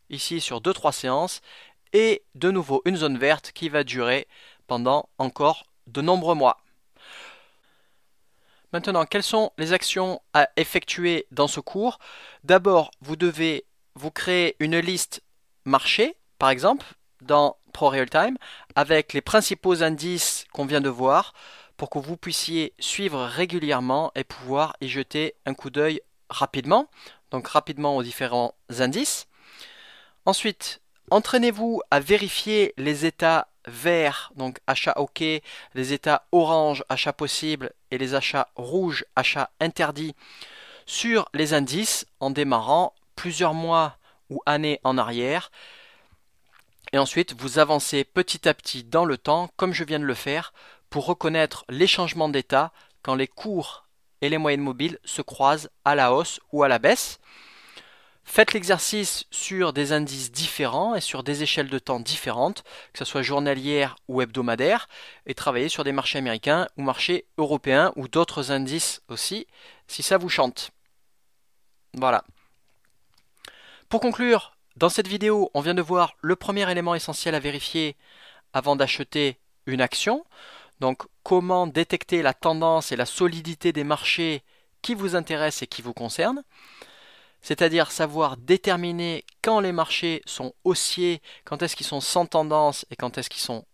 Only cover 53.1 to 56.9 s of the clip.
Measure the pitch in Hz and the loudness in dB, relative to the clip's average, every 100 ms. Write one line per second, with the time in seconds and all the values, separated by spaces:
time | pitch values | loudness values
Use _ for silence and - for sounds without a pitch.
53.1 | 131 135 - 214 185 - - _ _ _ | -2 -2 -6 -6 -4 -6 -10 _ _ _
54.1 | - 143 156 156 143 139 123 160 - - | -6 -2 0 0 0 -2 -4 -4 -6 -12
55.1 | - - - 135 156 151 _ 143 147 123 | -10 -8 2 2 2 -2 _ 2 4 4
56.1 | 135 - - _ 147 143 139 139 | 4 0 -8 _ 2 4 6 4